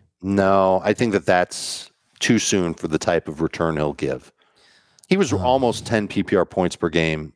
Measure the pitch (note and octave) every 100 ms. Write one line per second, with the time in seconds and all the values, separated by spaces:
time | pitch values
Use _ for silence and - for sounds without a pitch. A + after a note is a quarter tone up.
0 | _ _ F#2+ G2 F#2+ G2 F#2+ F#2 G#2 G#2
1 | A#2+ G2 - F2+ F2+ - - - - _
2 | _ - - A2+ - G2+ E2+ D#2+ E2+ D#2
3 | - E2+ - D2 D#2+ - E2 D#2 D2+ C#2+
4 | C#2 C2 - _ _ _ _ _ _ _
5 | - F#3+ D#3 B2+ B2 C3+ B2 G#2+ - G#2+
6 | G2+ - F2+ G2 E2+ - F2 - F2 E2
7 | D#2+ D#2 D2+